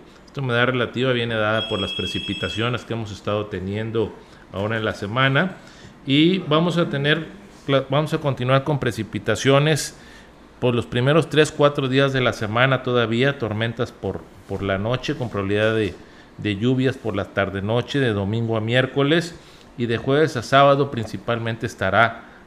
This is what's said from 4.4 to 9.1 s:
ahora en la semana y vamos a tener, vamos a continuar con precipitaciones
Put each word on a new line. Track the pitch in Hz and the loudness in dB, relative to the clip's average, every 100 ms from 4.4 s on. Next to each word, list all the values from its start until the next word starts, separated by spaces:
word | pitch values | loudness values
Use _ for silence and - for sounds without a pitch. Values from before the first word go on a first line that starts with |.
| - | -12
ahora | 92 104 113 | -6 -2 -2
en | 107 | -2
la | |
semana | - 101 117 135 135 185 - - - - - - | -4 -6 0 2 2 0 -4 -18 -20 -20 -18 0
y | 139 160 190 | 4 4 2
vamos | 160 151 170 160 | 0 2 2 0
a | 170 | -2
tener, | 139 143 156 160 - - - - 135 131 | -2 0 0 -2 -14 -20 -16 0 0 2
vamos | 139 151 | 0 0
a | 160 | -2
continuar | 147 127 127 135 | -2 -2 2 2
con | 135 147 | 2 0
precipitaciones | 127 110 107 | -2 -2 -6